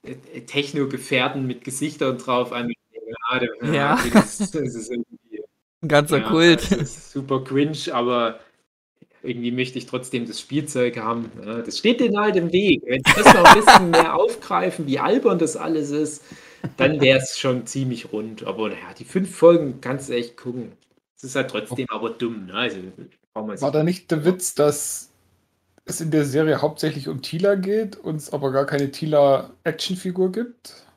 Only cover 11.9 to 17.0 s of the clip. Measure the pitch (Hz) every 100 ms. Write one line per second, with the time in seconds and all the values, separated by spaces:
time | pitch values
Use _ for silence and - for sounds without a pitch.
11.9 | 240 240 202 214 185 170 175 202 151 -
12.9 | 131 135 - - 180 175 - - 226 180
13.9 | 165 165 151 220 - - 180 180 - 147
14.9 | 131 123 240 233 180 160 - 156 160 143
15.9 | 147 151 - - - - - - - 135
16.9 | 156